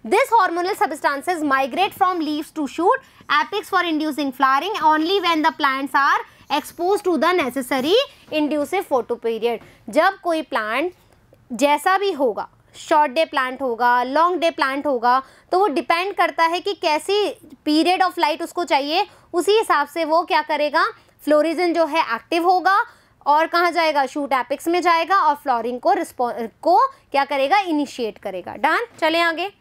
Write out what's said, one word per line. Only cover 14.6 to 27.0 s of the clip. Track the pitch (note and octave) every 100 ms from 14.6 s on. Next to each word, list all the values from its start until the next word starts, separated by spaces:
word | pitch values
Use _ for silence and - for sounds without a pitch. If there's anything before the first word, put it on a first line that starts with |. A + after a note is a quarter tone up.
| C#4 C#4 C#4+
होगा, | B3 A#3+ C4 B3+ - _
तो | F4+
वो | G4+
डिपेंड | C#4+ - E4+ F#4+
करता | G4+ E4+ D#4
है | E4 F4
कि | G4
कैसी | G4 E4+ D4+ - G4+ F#4+ - - - D4+
period | D4+ D#4+ F#4 F#4
of | F4
light | D4+ D#4+
उसको | E4 -
चाहिए, | E4+ C#4+ C#4+ E4 G4+ - _
उसी | F4 D#4+
हिसाब | A4 - D#4 C#4+
से | E4+
वो | D#4 D#4+
क्या | E4 E4
करेगा, | D4+ D4 D4 D4+ G4+ - _ _
फ्लोरिजन | - D4+ D#4 D#4+ F4+
जो | E4+ D#4+
है | D#4+ -
एक्टिव | A3+ _ E4+ F4
होगा | F#4 E4+ G4 A4+ _ _ _ -
और | D4 D#4+
कहाँ | E4+ F4
जाएगा, | E4+ D#4+ D4 C4
शूट | D4+ C#4
एपेक्स | C4 - C4+ E4
में | F4
जाएगा | E4+ E4 E4 G4
और | D#4
फ्लावरिंग | C#4+ C#4+ A#3 A3+ B3
को | D#4+
रिस्पॉन-, | G4 D#4+ - A#3+ A3+ A3+ _
को | D4+ F#4+ C5
क्या | -